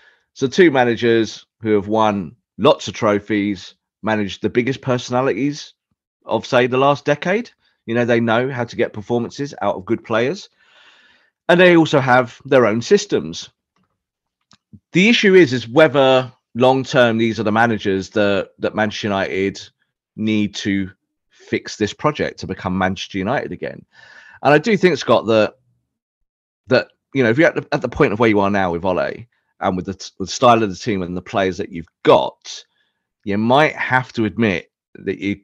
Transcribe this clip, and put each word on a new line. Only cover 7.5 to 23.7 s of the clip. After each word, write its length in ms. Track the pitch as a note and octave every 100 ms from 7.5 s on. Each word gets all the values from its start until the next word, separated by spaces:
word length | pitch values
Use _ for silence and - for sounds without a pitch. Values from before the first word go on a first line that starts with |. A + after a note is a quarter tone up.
| _ _ _ -
You 100 | A#2+
know, 100 | A#2+
they 140 | A#2
know 320 | A#2 A2+ B2+
how 140 | B2 A#2
to 100 | -
get 180 | A2+
performances 640 | G#2+ G2+ A#2+ G#2 - C#3+ -
out 140 | G2+ F#2+
of 100 | F#2+
good 180 | A2
players. 460 | - A2 B2+ G3 - _ _ _ _ _ _ _ _ _ -
And 120 | F3
they 180 | F3+ E3
also 220 | D3+ D3
have 420 | C3 B2+ A#2+ -
their 220 | C3 C3+ A2
own 160 | A2+
systems. 680 | - G3+ - A#2+ D#2 F2 - _ _ _ _ _ _ _ _ _ _ _ _ - _
The 180 | D#3+ G#3
issue 260 | A#3 G3+ F#3
is, 180 | C#3+
is 160 | B2+ A2+
whether 640 | C3+ D#3 C#3+ C3 C3 B2+ - _ A2+
long-term 640 | B2+ C3 A#2+ C#3 A#2+ A2+
these 220 | A#2 G#2+
are 40 |
the 80 | G#2+
managers 580 | G#2+ A#2 G#2+ G2+ F#2+ F#2
that, 400 | A2 G2+ G2 - _
that 160 | G#2 G#2+
Manchester 320 | G#2+ - G#2+
United 540 | G2 E2 F2+ G2 G2 - _ _ _ _ -
need 400 | A2 G#2+ G#2 -
to 340 | G#2+ G2 F#2+ - _ _ _
fix 460 | _ - A2 - -
this 180 | G#2
project 460 | - D3+ D3 D2+ -
to 80 | F2+
become 280 | F#2+ F#2+ F#2
Manchester 440 | F#2+ F#2+ - G2
United 320 | F#2+ C#3 -
again. 340 | - -